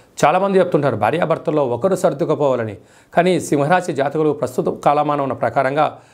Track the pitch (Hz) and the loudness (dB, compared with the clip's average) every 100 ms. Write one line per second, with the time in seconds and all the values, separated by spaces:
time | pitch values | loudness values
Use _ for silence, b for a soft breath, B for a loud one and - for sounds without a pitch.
0 | B - 147 180 196 190 180 165 139 110 | B 0 2 4 2 2 2 2 0 0
1 | 107 156 165 156 - 151 131 117 - 180 | 0 0 0 -2 -2 0 0 0 -2 0
2 | - 147 151 143 143 123 110 98 b b | 0 0 -2 0 0 0 -2 -8 b b
3 | b - 175 170 - 147 143 180 180 139 | b 0 2 0 0 0 2 0 0 -2
4 | 139 156 156 147 123 - 147 - 156 147 | -2 0 0 0 -4 -4 -4 -2 0 2
5 | 147 147 135 120 120 139 131 147 143 B | 0 -2 -4 -4 -2 0 0 0 -2 B
6 | B | B